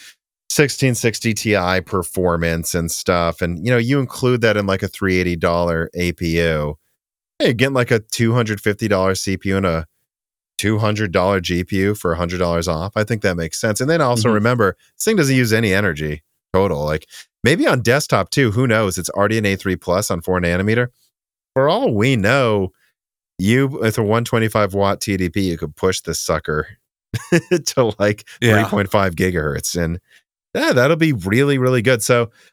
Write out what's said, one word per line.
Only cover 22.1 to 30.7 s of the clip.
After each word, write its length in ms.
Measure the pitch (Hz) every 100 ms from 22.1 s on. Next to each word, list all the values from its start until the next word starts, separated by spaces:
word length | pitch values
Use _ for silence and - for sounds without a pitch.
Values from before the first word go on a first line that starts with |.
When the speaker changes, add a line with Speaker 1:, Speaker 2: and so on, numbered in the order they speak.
| 123
Speaker 1:
know, 560 | 98 139 120 104 92 _ _ _ _ _ _ -
you, 300 | 101 127 135
with 300 | 143 113 117
a 60 |
one 220 | 104 117 117
twenty-five 480 | 117 110 110 101
watt 260 | 98 98 98
T 160 | - 95
D 140 | 87
P, 200 | 101 92
you 80 | 82
could 200 | 78 -
push 240 | 95 -
this 180 | - 80
sucker 480 | - 78 - 76 - - _ _ -
<laughs> 180 | - - 170 - 175 -
to, 280 | - 117 -
like, 300 | 104 104 - -
Speaker 2:
Yeah. 200 | 120 104
Speaker 1:
three 80 | 110
point 220 | 101 95
five 240 | 107 95 85
gigahertz. 640 | 92 87 76 67 - 87
And 200 | 85 85 _ _ _ _ _
yeah, 200 | - 320